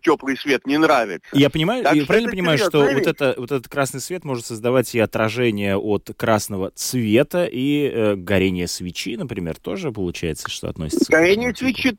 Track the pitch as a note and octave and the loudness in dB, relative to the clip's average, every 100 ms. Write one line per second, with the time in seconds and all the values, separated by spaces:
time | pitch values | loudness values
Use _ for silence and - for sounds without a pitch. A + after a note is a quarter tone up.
0 | - D3 C3+ C3 D3 B2+ C3 D3 D#3 C#3 | 2 2 0 -4 0 -2 0 2 4 4
1 | A2 E2+ - C#3+ C#3 D#3 D#3+ B3+ C#3+ D3+ | 2 -6 -2 4 4 4 0 0 2 2
2 | C#3 G3+ A#3 G3 F3 D3 G3 D#3 C#3 - | 4 2 2 -2 0 2 2 4 4 2
3 | E3+ D3+ C#3 - B2 C#3 A2+ C#3 C3+ C3+ | 0 0 0 -2 -4 -6 -4 -4 -4 -4
4 | - F3+ D#3 B2 A2+ A2+ A#2 B2+ A#2 A#2+ | -10 -10 -6 -8 -6 -4 2 2 2 2
5 | G#2 A2+ A2 A2 B2 G#2 G2+ G2 G#2 G2+ | 0 0 -2 0 0 0 0 0 0 -2
6 | - G#2+ A#2 G#2+ - G2+ F#2 - - B2+ | -4 -4 0 2 0 -6 -6 -8 -6 -2
7 | A2 G#2+ D3 F3 F3 - C#3 D3 C#3 - | 2 4 4 0 -4 -2 0 0 0 0
8 | G#2+ G2+ F2+ G2 F#2+ F2+ F2 - F2+ E2 | 0 0 0 2 2 0 -4 -6 -8 -8
9 | - A3+ D3+ - E2 D#2 - - E3 G#2+ | -8 -6 -8 -6 -6 -8 -8 -6 -6 -4
10 | F2+ E2+ E2+ D2+ - - - - D#2 - | -4 -4 -6 -6 -8 -8 -8 -6 -2 0
11 | - D#3+ F3 G#3 B3 - B3+ - C4 | 2 4 4 2 0 -2 -2 0 -2